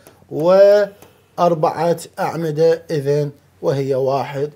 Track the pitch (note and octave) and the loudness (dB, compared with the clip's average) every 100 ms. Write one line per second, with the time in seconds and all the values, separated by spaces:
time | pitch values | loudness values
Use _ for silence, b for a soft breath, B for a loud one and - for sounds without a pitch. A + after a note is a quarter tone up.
0 | B B B C#3 E3+ F#3+ G3+ G#3 G3+ - | B B B -2 4 6 6 6 2 -8
1 | - _ _ - F3 D#3+ D#3+ - E3+ E3+ | -20 _ _ -2 0 0 -2 -2 -4 -4
2 | - - D#3 A#2+ D#3+ D3 E3 E3 - D#3 | -8 -8 -8 -6 -6 0 0 0 -4 -6
3 | C#3 D3 D3 - _ _ E3+ C#3 C3+ C3+ | -2 -2 -4 -10 _ _ -4 -4 -2 -2
4 | C3 C3+ - C3+ D3 | -2 -2 -4 -8 -8